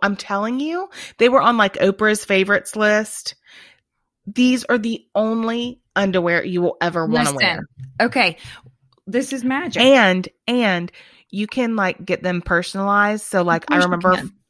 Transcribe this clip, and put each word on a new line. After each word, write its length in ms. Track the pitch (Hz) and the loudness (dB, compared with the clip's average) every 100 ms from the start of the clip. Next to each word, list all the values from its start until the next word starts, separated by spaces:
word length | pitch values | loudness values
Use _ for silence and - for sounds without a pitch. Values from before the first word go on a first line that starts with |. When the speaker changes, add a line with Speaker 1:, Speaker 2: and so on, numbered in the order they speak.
Speaker 1:
I'm 120 | 202 196 | -2 -4
telling 440 | - 202 214 254 | -4 -4 -2 -4
you, 300 | 302 339 381 - - - | -4 -6 -8 -14 -18 2
they 100 | 233 | 4
were 120 | 262 | 4
on, 160 | 226 233 | 4 2
like, 160 | 202 - | 0 2
Oprah's 460 | 190 196 214 214 | 0 2 0 0
favorites 520 | - 196 190 202 - 214 | 0 0 2 0 -2 -2
list. 580 | 214 214 220 - - - _ - - _ _ _ _ _ - | 2 2 -2 -10 -14 -16 _ -20 -20 _ _ _ _ _ -8
These 360 | 226 254 254 - | 2 2 2 0
are 120 | 240 | -2
the 260 | 226 220 - 202 | -2 -6 -4 -2
only 680 | 220 226 226 233 240 247 _ 190 | 0 0 -2 -4 -6 -10 _ -2
underwear 500 | 196 185 170 170 - | 0 2 2 0 0
you 160 | 180 | 0
will 160 | 175 - | 0 0
ever 280 | 175 170 165 | -2 0 0
wanna 240 | 240 240 | 2 2
Speaker 2:
Listen, 40 | 139 | 2
Speaker 1:
wear. 240 | 190 165 - - - - | 0 -2 -8 -16 -18 -2
Speaker 2:
okay, 380 | 226 262 190 160 - - - _ _ _ - | 0 2 0 -2 -16 -20 -20 _ _ _ -4
this 260 | 226 277 | -4 -4
is 100 | 269 | -4
magic. 380 | 247 269 349 - | -4 -4 -4 2
Speaker 1:
And, 480 | 254 269 202 185 185 - - | 4 6 4 0 -4 -10 -4
and 440 | 247 220 175 175 - - _ _ | 0 0 0 -6 -12 -20 _ _
you 160 | 196 208 | -8 -6
can, 280 | - 233 220 | -2 -2 0
like, 300 | 185 - 180 | -2 -4 -4
get 160 | 170 | -4
them 220 | 180 180 | -2 -4
personalized. 840 | - 175 175 196 196 202 208 214 - | -2 -2 -2 -4 0 2 2 0 -2
So, 160 | 190 | -2
like, 220 | 175 165 | 2 0
Speaker 2:
Of 40 | - | 0
course 60 | 175 | 2
Speaker 1:
I 100 | 180 | 2
Speaker 2:
you 0 | |
Speaker 1:
remember 300 | 175 185 185 | 2 2 2
Speaker 2:
can. 80 | - - | -2 -16